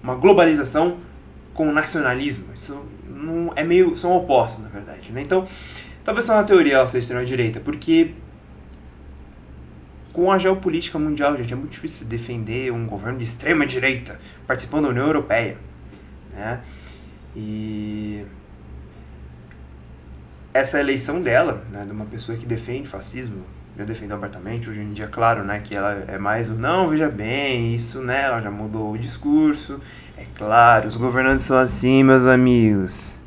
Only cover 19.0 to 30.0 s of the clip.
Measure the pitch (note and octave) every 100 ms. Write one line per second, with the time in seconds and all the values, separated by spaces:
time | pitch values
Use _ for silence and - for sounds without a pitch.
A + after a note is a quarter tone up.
19 | - - - - - - - - - -
20 | - - - - - C3+ C3+ D3 C3+ C3+
21 | A#2+ E3 B2+ A#2+ E3 - - G2+ G2+ G#2+
22 | G#2+ A2+ - A2+ A#2+ A2+ - B2+ - -
23 | - B2+ A#2+ F#2+ F#2 - - - G#2 A2
24 | G#2 G#2 G2 F#2 F#2+ A#2 A#2 G#2 G#2 G2+
25 | G#2+ - A#2 A2 G2 G#2 G#2 G2+ G2+ G2+
26 | - F#2+ G2+ A2 A2 A2+ C3 F3+ F3 D#3
27 | D#3 A2 A2 C3+ C#3 B2 A#2 A#2 A#2 C3
28 | B2+ C3 C#3 A#2 G#2 G#2 G#2+ A2 G#2+ G#2+
29 | A#2 - D3 D3+ D#3 D3 - C#3 - -